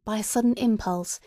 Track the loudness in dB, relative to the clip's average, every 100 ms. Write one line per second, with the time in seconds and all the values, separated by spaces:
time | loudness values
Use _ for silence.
0 | -6 -4 -2 2 2 2 2 2 0 -4
1 | -4 -10